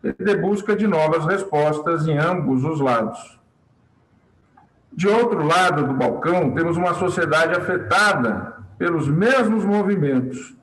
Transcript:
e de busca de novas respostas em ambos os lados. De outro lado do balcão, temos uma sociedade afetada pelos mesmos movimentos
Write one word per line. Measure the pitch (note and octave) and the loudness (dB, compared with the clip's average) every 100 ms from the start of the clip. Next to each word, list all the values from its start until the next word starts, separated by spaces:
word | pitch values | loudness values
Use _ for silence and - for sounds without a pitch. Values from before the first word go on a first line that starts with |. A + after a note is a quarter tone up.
e | G#3+ | -6
de | - F#3+ F3+ | -4 0 0
busca | F3+ G3+ G#3 G3+ | 0 -2 0 0
de | G#3 | 2
novas | E3+ D#3 E3 D#3 | 2 2 0 0
respostas | G3 - D3 D3+ D3+ E3+ E3 D#3 | -2 -2 0 0 0 -2 -2 0
em | D3 | 0
ambos | D#3+ F#3 C#3 C3 | 0 0 0 0
os | D3 D#3 | 0 0
lados. | C3+ A#2 G#2+ - - - _ _ _ _ _ _ _ _ _ _ _ _ _ _ _ | 0 0 -2 -8 -18 -20 _ _ _ _ _ _ _ _ _ _ _ _ _ _ _
De | - F#3+ | -2 2
outro | A3 A#3+ F#3+ | 2 2 0
lado | D3+ F3 F3+ D3 C3 | 2 2 2 0 -2
do | |
balcão, | C3 A#2+ - D#3+ F3+ D3 | 0 -2 -2 -2 0 0
temos | C3+ E3+ E3 | 0 -2 0
uma | F3+ | -2
sociedade | - F#3 F3+ D#3+ D3+ E3 | 0 -2 -2 0 2 2
afetada | F3+ D#3 F3+ G#2 F3+ G#3 G3 A#2 G2 - - - - | 0 -2 -4 0 2 2 2 -2 -4 -8 -14 -20 -6
pelos | F3 E3+ C3+ | -2 -2 0
mesmos | D#3 G#3+ C4 G#3+ A3 | 2 4 2 2 0
movimentos | G3 G#3 G3+ G3 C#3+ C3 B2+ B2+ - - | 2 0 2 0 2 0 -2 -8 -14 -20